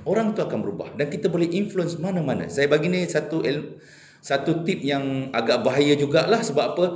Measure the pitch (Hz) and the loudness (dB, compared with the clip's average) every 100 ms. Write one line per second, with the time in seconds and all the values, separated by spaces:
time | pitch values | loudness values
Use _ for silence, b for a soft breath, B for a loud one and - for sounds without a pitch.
0 | 151 208 214 - 151 113 101 90 - 110 | -2 0 2 0 -2 -2 -4 -6 -6 -4
1 | - 196 180 170 170 180 208 185 160 147 | -4 -2 0 2 0 0 -2 -2 -4 -2
2 | 185 180 139 117 - 135 143 151 175 180 | -2 -2 0 -2 -2 0 4 4 2 0
3 | 175 156 156 160 120 143 - - B B | 0 -2 -2 -2 -2 -2 -6 -14 B B
4 | B B - 139 165 160 - - 139 139 | B B -4 -2 0 0 -2 -2 -2 -2
5 | 135 135 131 120 120 120 127 135 147 143 | -2 -4 -2 -2 0 2 2 4 4 4
6 | 143 165 180 226 - 143 123 175 180 | 4 2 4 2 2 0 0 2 0